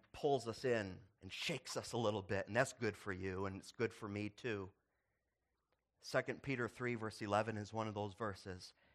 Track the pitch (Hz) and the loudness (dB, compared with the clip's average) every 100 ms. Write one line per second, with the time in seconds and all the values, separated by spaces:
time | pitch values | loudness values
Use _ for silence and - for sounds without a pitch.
0 | - - 147 139 113 107 131 117 98 90 | -10 0 4 4 2 0 4 4 2 -4
1 | - _ 95 - - 151 - 131 104 120 | -12 _ -12 -4 -2 -2 -4 -4 -2 2
2 | 110 104 92 98 98 107 139 - 113 95 | 4 4 2 0 2 4 4 2 -2 0
3 | - 92 95 92 98 95 - - 113 - | -2 -2 0 0 -2 -4 -8 0 0 0
4 | 107 101 104 - 127 104 95 - _ _ | -6 -2 -4 -4 -4 -4 -4 -12 _ _
5 | _ _ _ _ _ _ _ _ _ _ | _ _ _ _ _ _ _ _ _ _
6 | - 135 123 113 - 127 113 - 123 117 | -2 0 0 -2 -2 0 -2 -2 -2 -2
7 | 110 - 107 101 110 107 104 110 110 104 | -4 -4 2 4 4 0 -2 -2 -2 -2
8 | 104 95 110 95 101 92 - - _ | -4 -2 -4 -4 -8 -10 -12 -18 _